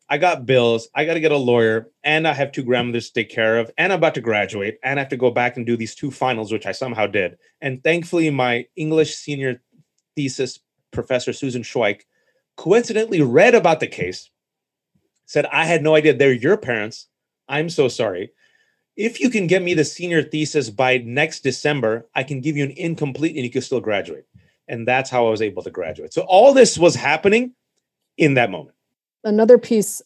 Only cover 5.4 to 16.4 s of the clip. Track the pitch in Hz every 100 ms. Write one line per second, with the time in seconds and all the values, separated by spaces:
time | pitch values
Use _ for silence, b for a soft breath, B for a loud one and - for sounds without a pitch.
5.4 | 120 127 117 120 110 - 143 - 127 117
6.4 | 104 110 98 95 131 110 101 101 87 -
7.4 | _ _ 143 131 160 170 170 175 156 139
8.4 | 123 117 - - 156 160 156 - - 143
9.4 | 131 123 _ _ _ _ _ - 135 -
10.4 | 127 - _ _ _ - - 127 - -
11.4 | 135 120 110 127 104 101 _ _ _ _
12.4 | _ - 160 226 233 214 220 180 131 135
13.4 | 226 233 170 156 117 - 90 - - _
14.4 | _ _ _ _ _ _ _ _ - 151
15.4 | 143 139 160 170 151 156 151 123 139 123